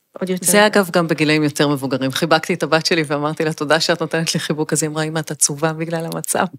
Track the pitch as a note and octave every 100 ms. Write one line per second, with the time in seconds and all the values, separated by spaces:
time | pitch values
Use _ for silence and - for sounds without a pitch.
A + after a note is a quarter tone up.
0 | _ - F#3 F3+ F3+ G#3 G#3 G#3 F3 F3+
1 | E3 D#3+ D3+ D#3 D3 - C#3+ C#3 C3+ B2+
2 | C3+ - D#3+ D#3+ - E3+ D3+ D#3+ - E3+
3 | D3 D3 D3 D#3 D#3 D#3+ C#3+ D#3+ E3+ E3
4 | D#3 D#3+ E3 E3+ - D3+ D#3 D3+ D#3 D#3
5 | D#3 D#3+ D#3 D3+ - C#3+ D#3+ D#3 E3 E3
6 | E3 D#3+ - - F#3+